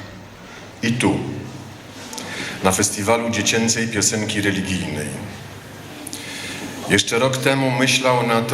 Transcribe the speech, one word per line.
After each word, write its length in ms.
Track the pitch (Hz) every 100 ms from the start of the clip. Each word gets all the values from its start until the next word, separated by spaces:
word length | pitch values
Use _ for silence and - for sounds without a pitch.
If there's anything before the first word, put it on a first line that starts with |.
| - - - - - - - -
i 80 | 117
tu, 260 | 117 101 - - - - - - - - - - - - - - 95
na 80 | 95
Festiwalu 580 | 92 98 - 101 117 117
Dziecięcej 580 | 104 - 117 113 117 110
Piosenki 540 | 104 95 107 104 104
Religijnej. 680 | 98 95 92 92 78 76 71 69 - - - - - - - - - - - - - - - - -
Jeszcze 300 | 101 - 117
rok 180 | 131 131
temu 340 | 139 135 131
myślał 560 | 123 131 127 127 127 117
nad 240 | 113 117